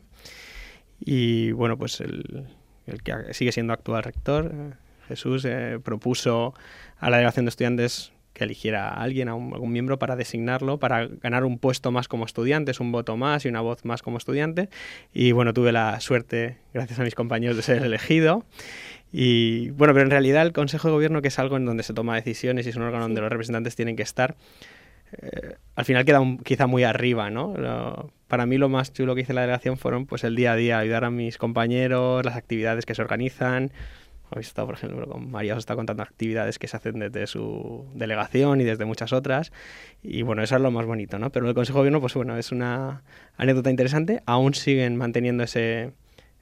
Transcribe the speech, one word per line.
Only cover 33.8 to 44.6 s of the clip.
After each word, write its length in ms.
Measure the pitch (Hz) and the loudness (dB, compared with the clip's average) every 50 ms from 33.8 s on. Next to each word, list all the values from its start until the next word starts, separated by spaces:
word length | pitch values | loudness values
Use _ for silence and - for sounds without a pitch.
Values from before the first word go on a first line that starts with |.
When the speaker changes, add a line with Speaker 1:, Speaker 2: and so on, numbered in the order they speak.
| - - - - - - - - - - | -14 -14 -14 -18 -20 -20 -20 -20 -14 -12
Speaker 1:
Habéis 160 | - 113 107 - | -10 -10 -10 -10
estado, 180 | - - 110 | -6 -6 -6
por 100 | - - | -6 -6
ejemplo, 320 | - 113 110 - 123 120 139 | -10 -10 -10 -8 -10 -10 -10
con 220 | 123 123 120 127 | -10 -12 -12 -10
María, 240 | 123 104 104 101 110 | -8 -6 -4 -4 -4
os 60 | 117 | -4
está 160 | 110 - 107 | -4 -6 -4
contando 260 | 120 113 101 104 107 | -4 -4 -4 -6 -6
actividades 560 | 107 - _ - 113 113 110 113 104 110 - - | -8 -10 _ -6 -4 -4 -2 -2 -2 -4 -4 -6
que 100 | - - | -10 -10
se 80 | - | -10
hacen 220 | 110 - 113 113 113 | -8 -8 -6 -6 -6
desde 300 | 104 101 110 101 104 - | -8 -6 -6 -6 -8 -6
su 580 | - 107 110 107 107 104 - 110 117 120 131 135 131 | -6 -8 -8 -6 -8 -8 -10 -10 -12 -14 -16 -16 -8
delegación 640 | 123 117 110 110 107 107 - - 127 139 143 139 135 | -8 -4 -4 -2 -2 -4 0 2 4 4 6 6 4
y 40 | 123 | 4
desde 200 | 113 110 113 107 | 2 2 0 -2
muchas 300 | 110 110 - 117 110 131 | -4 -4 -6 -4 0 0
otras. 380 | 131 139 131 131 143 165 - - - - - - - - - - _ | 0 0 0 0 -2 -2 -4 -10 -20 -20 -20 -20 -20 -20 -20 -20 _
Y, 220 | - 214 - 120 117 | -12 -8 -6 -4 -2
bueno, 180 | 110 107 110 | -2 0 0
eso 140 | 107 107 131 | 0 2 4
es 60 | 127 135 | 4 4
lo 80 | 131 | 4
más 160 | 117 117 113 113 | 2 0 -2 -2
bonito, 320 | 113 107 101 - - 98 | -2 -4 -4 -6 -6 -4
¿no? 120 | 110 - | -4 -2
Pero 160 | - 127 120 120 | -2 0 0 2
el 60 | 117 | 2
Consejo 240 | 123 120 120 135 139 | 2 0 2 4 4
de 40 | |
Gobierno, 200 | 135 139 147 156 | 4 4 4 2
pues, 140 | 131 120 - | 0 0 -2
bueno, 200 | 135 117 127 117 | -2 -4 -2 -4
es 160 | 120 117 - | -6 -6 -4
una 520 | 131 123 123 123 120 131 135 135 143 131 _ _ - - - - _ - | -4 -4 -2 -2 -4 -4 -4 -6 -8 -10 _ _ -20 -20 -20 -20 _ 0
anécdota 320 | - 135 131 131 123 135 | 4 4 4 4 4 2
interesante. 540 | 131 123 123 127 147 151 160 170 - - - | 4 4 2 2 2 2 2 2 0 -2 0
Aún 300 | 123 120 127 131 143 143 | 2 4 4 4 4 2
siguen 420 | - | 2